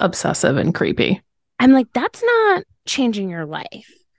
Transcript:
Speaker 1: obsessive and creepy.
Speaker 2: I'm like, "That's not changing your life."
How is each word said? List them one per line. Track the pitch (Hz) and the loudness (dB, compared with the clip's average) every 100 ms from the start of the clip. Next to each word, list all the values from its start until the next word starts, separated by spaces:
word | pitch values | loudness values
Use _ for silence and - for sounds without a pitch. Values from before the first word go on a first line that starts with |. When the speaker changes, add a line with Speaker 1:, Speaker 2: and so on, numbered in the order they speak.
Speaker 1:
obsessive | 185 - 175 - 143 135 | -2 -2 -4 0 0 2
and | 156 | 0
creepy. | - 156 - - 190 _ _ _ - | 0 -2 0 -2 -2 _ _ _ 2
Speaker 2:
I'm | 254 | 4
like, | 269 247 | 4 2
"That's | - 339 - | -4 -6 -4
not | 453 466 427 359 - _ - | 0 2 2 0 -4 _ -8
changing | - 247 208 190 | -2 -2 -2 -4
your | 170 | -6
life." | 151 156 - - - _ _ | -8 -10 -12 -16 -20 _ _